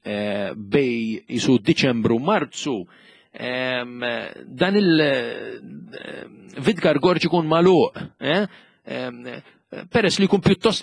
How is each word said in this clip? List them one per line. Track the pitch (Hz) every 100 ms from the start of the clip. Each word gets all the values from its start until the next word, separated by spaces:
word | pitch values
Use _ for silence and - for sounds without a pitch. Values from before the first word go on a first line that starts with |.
eh, | - 104 104 101 98
bej | - 101 143 131 117 110 110 -
isu | 120 117 123
Diċembru, | 101 - 139 120 107 117
Marzu, | 151 208 143 - 147 113 87 _ _ _ _
em, | - 123 127 127 127 123 123 123 117 98 -
dan | - 127 180 202
il-, | 190 160
eh, | 147 135 117 - 113 120 123 143 - - - - - - - -
Vidkar | 135 196 170 143
Gorge | 170 165 170
ikun | 175 156
magħluq, | 165 180 175 113 - - _
eh? | 135 175 202 - _ _ -
Em, | 127 127 120 123 120 - _ _ - 180
peress | 233 202 -
li | 196
jkun | 202
pjuttost | - 190 226 -